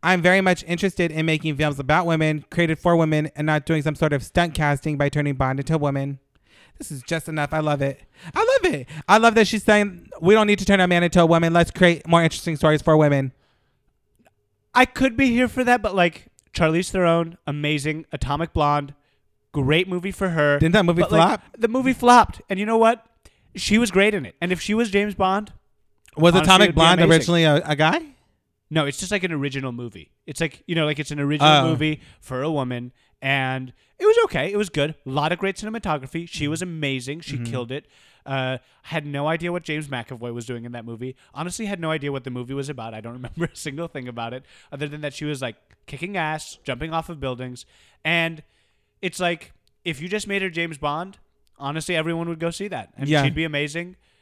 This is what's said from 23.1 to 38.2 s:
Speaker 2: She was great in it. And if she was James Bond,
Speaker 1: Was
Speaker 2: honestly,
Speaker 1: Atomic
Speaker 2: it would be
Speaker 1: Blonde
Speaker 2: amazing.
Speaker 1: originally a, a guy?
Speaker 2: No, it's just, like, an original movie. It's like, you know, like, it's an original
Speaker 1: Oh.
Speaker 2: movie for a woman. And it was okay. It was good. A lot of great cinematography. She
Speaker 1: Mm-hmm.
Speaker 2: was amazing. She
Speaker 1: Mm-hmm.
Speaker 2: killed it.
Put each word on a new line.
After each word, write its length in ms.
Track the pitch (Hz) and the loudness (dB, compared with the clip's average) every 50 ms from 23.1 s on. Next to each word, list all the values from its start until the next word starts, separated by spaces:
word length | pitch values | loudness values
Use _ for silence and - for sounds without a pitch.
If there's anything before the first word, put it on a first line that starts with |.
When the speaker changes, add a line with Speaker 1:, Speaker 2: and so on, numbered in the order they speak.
| _ _ _ - _ _ _ _ _ | _ _ _ -20 _ _ _ _ _
Speaker 2:
She 220 | 190 - - 202 220 | -8 -2 2 2 2
was 120 | 240 220 | 2 4
great 240 | 165 185 196 214 214 | 2 2 2 2 2
in 100 | 190 135 | -2 -6
it. 100 | 95 - _ | -8 -10 _
And 100 | 170 175 | -4 -4
if 100 | 180 175 | -4 -4
she 120 | - - 208 | -4 -4 -2
was 160 | 220 240 214 | 0 0 0
James 240 | 190 202 202 208 196 | 0 -2 -2 -2 -2
Bond, 380 | - 196 185 190 202 214 202 - - _ _ _ _ _ _ _ _ _ _ _ | -2 0 0 0 -2 -4 -8 -18 -20 _ _ _ _ _ _ _ _ _ _ _
Speaker 1:
Was 180 | 151 156 175 170 | 4 4 6 6
Speaker 2:
honestly, 140 | 185 160 175 | 6 6 8
Speaker 1:
Atomic 140 | 185 190 208 | 8 8 8
Speaker 2:
it 40 | 185 | 6
would 40 | 156 | 6
be 20 | |
Speaker 1:
Blonde 240 | 147 160 165 180 180 | 6 6 6 6 6
Speaker 2:
amazing. 120 | 170 160 165 | 6 6 6
Speaker 1:
originally 320 | 160 151 160 175 170 165 | 6 4 4 2 4 4
a, 120 | 156 147 147 - | 4 4 2 2
a 100 | 147 151 | 0 0
guy? 240 | 139 156 156 196 339 320 294 269 _ _ _ _ _ _ _ _ _ _ _ | 2 2 2 2 0 -4 -8 _ _ _ _ _ _ _ _ _ _ _ _
Speaker 2:
No, 160 | 151 160 147 | -2 -2 -2
it's 100 | 143 139 - | -2 -4 -8
just, 140 | - 175 208 | -6 -4 -4
like, 120 | 202 180 | -4 -2
an 80 | 180 165 | -2 -4
original 400 | 147 139 143 131 139 131 131 120 | -4 -4 -4 -6 -6 -8 -8 -8
movie. 380 | 120 123 120 101 87 76 _ _ _ _ | -8 -10 -12 -14 -16 -20 _ _ _ _
It's 140 | - 151 - | -16 -6 -6
like, 220 | 170 156 - - _ | -6 -6 -6 -12 _
you 80 | - 175 | -6 -2
know, 120 | 165 156 | -2 0
like, 120 | 151 151 139 | -2 -2 -4
it's 120 | 151 - | -6 -8
an 100 | 147 147 | -6 -4
original 460 | 143 143 151 147 143 151 151 143 131 | -2 -2 0 4 6 6 6 6 4
Speaker 1:
Oh. 20 | 131 | 2
Speaker 2:
movie 320 | 127 123 151 156 156 147 - - - _ | 0 0 0 -2 -2 -4 -10 -20 -20 _
for 220 | _ - 131 127 139 | _ -10 -8 -6 -4
a 80 | 160 | -4
woman. 420 | 160 143 131 123 123 120 120 123 _ _ _ _ _ _ | -4 -4 -4 -4 -6 -8 -10 -12 _ _ _ _ _ _
And 520 | - 135 139 139 131 131 131 131 131 127 - _ _ _ _ _ | -4 -2 0 0 0 -2 -4 -6 -8 -12 -16 _ _ _ _ _
it 80 | 339 | 2
was 100 | 427 453 466 453 | 4 4 4 2
okay. 260 | 392 - 143 135 180 | 2 -2 -4 -4 -2
It 60 | 202 | -2
was 140 | 208 214 175 | -4 -4 -4
good. 240 | - 151 143 151 156 _ _ | -2 -2 -2 -2 -4 _ _
A 40 | 135 | -6
lot 220 | 131 143 147 160 175 | -4 -2 -2 -2 -2
of 60 | 170 | -2
great 180 | 190 196 185 | -4 -6 -6
cinematography. 680 | - - 214 220 233 - 196 156 147 131 135 - 165 170 170 | -6 -10 -10 -10 -8 -4 -4 -4 -4 -6 -10 -12 -12 -12 -10
She 160 | - - 151 | -10 -6 -6
Speaker 1:
Mm-hmm. 60 | 143 | -4
Speaker 2:
was 120 | 156 165 180 | -4 -4 -6
amazing. 580 | 180 165 160 151 139 135 131 120 131 147 165 | -8 -8 -6 -4 -4 -4 -4 -6 -8 -12 -12
She 140 | 165 - 139 | -12 -10 -10
Speaker 1:
Mm-hmm. 80 | 123 120 | -8 -8
Speaker 2:
killed 260 | 117 117 127 123 117 | -6 -8 -8 -8 -8
it. 160 | 127 147 - _ _ _ _ _ _ _ | -10 -12 -12 _ _ _ _ _ _ _